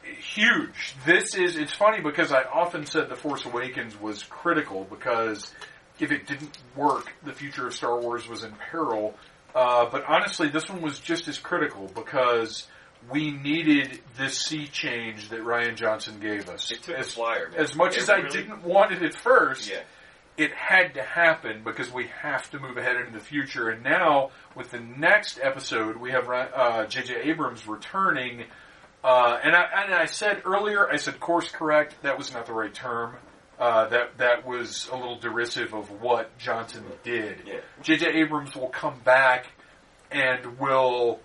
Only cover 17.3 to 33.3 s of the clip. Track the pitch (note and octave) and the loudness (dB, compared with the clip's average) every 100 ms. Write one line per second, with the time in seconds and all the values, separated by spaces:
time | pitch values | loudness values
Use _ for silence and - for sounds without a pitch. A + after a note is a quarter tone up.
17.3 | - - E3 D3+ D3+ F3+ - - G3+ - | -2 -4 -2 -2 4 4 4 4 4 4
18.3 | G3 F#3+ G#3 F3 F#3 G#3 F3+ D#3+ - A#3 | -4 -6 -8 4 6 6 4 -2 -2 6
19.3 | B3+ - - G2+ F#2+ - - - - _ | 6 6 0 -8 -10 -10 -20 -20 -20 _
20.3 | - D3+ - - F#3 F3+ - F3+ E3+ E3+ | -2 -2 -2 4 4 4 0 -4 4 4
21.3 | D#3 B2 A2 A2 G#2+ B2 B2+ B2 - D3+ | 4 -2 -6 -8 -6 -6 -6 -8 -8 -4
22.3 | C3 - D3 C3 B2 B2+ B2 A#2 A2 - | -4 -6 -10 -8 -4 0 0 -2 -10 -6
23.3 | D3 C3+ - A2+ A2+ B2 E3+ E3+ C#3+ C3+ | -6 -4 -4 -4 -2 0 4 6 4 2
24.3 | - - - - A#2+ A#2 C3 E3 G#3 - | -6 -20 -14 -12 -12 -12 0 6 6 4
25.3 | - C3+ C3+ - A#2+ A2 A2+ B2 C3 B2 | -2 -2 -2 -4 -2 -2 -4 -2 -2 0
26.3 | B2+ B2+ C3 A#2+ A2+ G#2+ C3 A#2+ B2 C3+ | -2 -2 2 2 2 -2 -4 -4 -4 -2
27.3 | D#3+ C3+ A#2+ G#2+ G#2+ - F#3+ F#3+ D3+ B2+ | -2 -2 -6 -10 -10 -4 0 2 2 -2
28.3 | A#2+ A#2 - - - - _ C3 B2+ A#2+ | -8 -14 -16 -20 -20 -20 _ 6 8 6
29.3 | A#2 D3+ F3 E3+ G3 G3+ F3+ D#3+ - G#3 | 4 4 4 4 0 2 2 0 0 0
30.3 | G3+ F#3 G3+ G#3 G#3 G3+ D3 - - - | 0 0 0 2 2 2 0 -4 -8 0
31.3 | E3+ - - D#3 D3+ D3 - C#3+ C3 C#3 | 0 0 -4 2 2 2 -4 -4 -4 -6
32.3 | B2+ A#2 A2+ G#2+ - B2+ A#2 A#2 - - | -10 -6 -6 -6 -6 -6 -6 -6 -10 -20